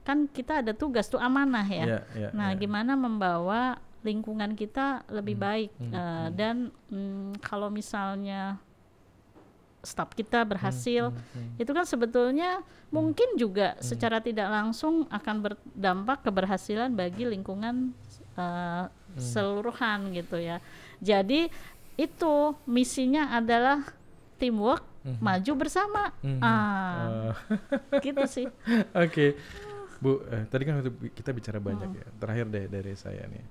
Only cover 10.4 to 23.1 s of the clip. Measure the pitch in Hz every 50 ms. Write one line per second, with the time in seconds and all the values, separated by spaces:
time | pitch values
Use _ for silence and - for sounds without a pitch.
10.4 | 233 214 208 185 - 226 226 - - 247 240 240 240 240 240 - - - - 123
11.4 | 117 117 - - 240 226 285 339 349 - - 240 233 226 240 247 240 247 262 294
12.4 | 349 359 359 381 349 - - - - - - 311 320 320 294 - 466 508 440 269
13.4 | 240 208 185 202 196 180 - - - 123 240 226 240 226 226 226 226 240 226 220
14.4 | 202 190 214 214 208 220 226 - - 311 330 330 285 - - 208 - 220 214 214
15.4 | 208 208 - - - - - - 190 190 180 190 196 240 277 277 - 233 196 190
16.4 | 190 190 202 185 - - 208 220 240 262 247 202 180 180 180 208 247 247 214 190
17.4 | 196 - 190 196 220 233 247 254 254 254 247 - - - - - - - - -
18.4 | 180 175 175 175 175 175 170 175 - - - - - - 185 139 127 123 120 220
19.4 | 202 196 202 208 208 240 233 - 254 226 208 202 196 196 180 175 170 - 185 170
20.4 | 170 165 170 185 - - - - - - - - 190 196 208 196 196 196 269 311
21.4 | 339 330 - - - - - - - - - - 302 - - - 349 320 294 294
22.4 | 294 302 285 - - - 240 247 254 247 - 277 262 254